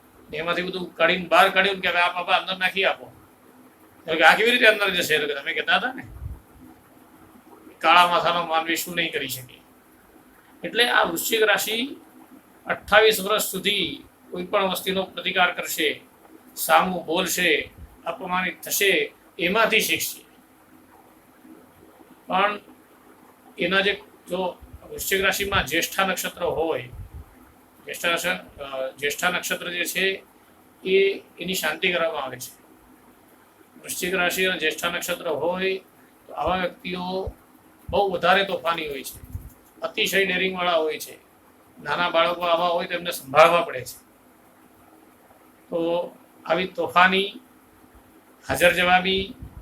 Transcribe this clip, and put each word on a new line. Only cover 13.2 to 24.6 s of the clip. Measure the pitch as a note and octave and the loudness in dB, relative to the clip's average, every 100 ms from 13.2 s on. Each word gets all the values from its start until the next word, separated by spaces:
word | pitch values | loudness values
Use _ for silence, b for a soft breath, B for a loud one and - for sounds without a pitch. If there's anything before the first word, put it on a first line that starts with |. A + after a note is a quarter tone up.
વર્ષ | F#3+ G#3+ | 0 -2
સુધી | - F#3+ G3 G3+ D#3 C3+ - _ - | -2 -4 -2 -2 -4 -8 -16 _ -14
કોઈ | F3+ | -10
પણ | F3+ G#3 F#3+ | -4 0 0
વસ્તુનો | F3+ F#3 F#3+ | -2 -4 -4
પ્રતિકાર | F#3 F3 F3 F#3 F3 | -4 -6 -2 2 2
કરશે, | F3 D#3+ E3+ D3 B2+ - - - - - - | 0 -6 -2 -2 -4 -10 -20 -20 -20 -20 -8
સામું | - D#3+ F#3 F3 | 4 4 4 -2
બોલશે, | D3+ E3+ F3 F3+ F3 C#3 B2+ - - - E3+ | -2 -2 -2 0 2 2 -2 -14 -20 -12 -10
અપમાનિત | E3+ F3+ F3+ F3+ - | -8 -4 -4 -4 -6
થશે, | A#3 - G3+ E3 C#3+ - - - | -6 0 2 2 -2 -8 -20 -4
એમાંથી | F3 A3 A3 G#3+ | 0 2 4 2
શીખશે. | E3 D#3 - - - - _ _ _ - - - - - - _ - - - - - - - - - | 2 -2 -4 -10 -18 -20 _ _ _ -20 -20 -20 -20 -20 -20 _ -20 -20 -20 -20 -20 -20 -20 -20 -4
પણ | F#3 G#3 G#3 - - - - - - - - - - | 0 0 -2 -12 -20 -20 -20 -20 -20 -20 -20 -20 -6
એના | F3 F#3+ | 0 2
જે, | G3 G3 - - - | 0 -2 -8 -20 -8
જો | F3+ F#3 - | -4 -4 -6